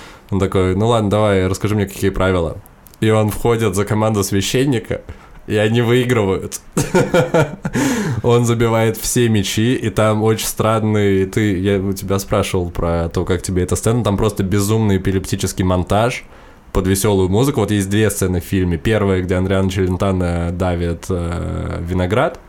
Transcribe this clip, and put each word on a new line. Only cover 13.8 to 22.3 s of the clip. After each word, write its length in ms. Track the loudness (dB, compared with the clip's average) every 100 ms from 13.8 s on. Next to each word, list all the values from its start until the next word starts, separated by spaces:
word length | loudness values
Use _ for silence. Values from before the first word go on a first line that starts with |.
| 0 0
там 140 | 0 0
просто 260 | 0 0
безумный 540 | 0 0 0 0 2 0
эпилептический 680 | 0 -2 -2 -4 -4 -2
монтаж 600 | 0 0 2 2 0 -2 -10 -20 -20 -20 -6
под 140 | -2 0
веселую 420 | 2 2 2 2
музыку. 320 | 2 2 0
Вот 100 | 0
есть 200 | 0 0
две 200 | 2 2
сцены 300 | 0 -2 -2
в 40 |
фильме. 340 | -2 0 0 0
Первая, 420 | 0 2 2 0
где 140 | 0 0
Адриано 340 | 0 2 0
Челентано 800 | 0 0 0 0 0 0 -2 -2
давит, 520 | -2 -2 0 -2 -4 -4
э, 680 | -4 -4 -4 -4 -6 -6 -6
виноград 580 | -4 -2 0 0 0